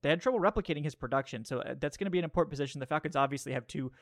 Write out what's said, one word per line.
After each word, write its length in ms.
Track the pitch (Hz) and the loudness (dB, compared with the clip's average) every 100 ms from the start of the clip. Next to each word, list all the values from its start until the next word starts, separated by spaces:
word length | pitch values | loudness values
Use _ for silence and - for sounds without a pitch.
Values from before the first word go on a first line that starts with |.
they 80 | - | 2
had 100 | 196 | 2
trouble 200 | 262 254 | 2 4
replicating 440 | 185 220 190 147 | 4 2 -2 -2
his 120 | 151 - | -2 -4
production. 500 | 127 135 135 123 110 | 0 0 0 -6 -4
So, 140 | 127 | -4
uh, 160 | - 131 | -4 -4
that's 160 | 147 - | -4 -2
gonna 140 | 196 | -2
be 80 | 180 | 0
an 60 | |
important 260 | 165 180 156 | 0 2 2
position. 300 | 139 143 143 | 2 -4 -4
The 80 | 131 | -2
Falcons 280 | 151 151 143 | -2 0 2
obviously 360 | 139 139 - | 2 0 -4
have 160 | 131 113 | -4 -4
two 240 | - 131 - | -6 -6 -8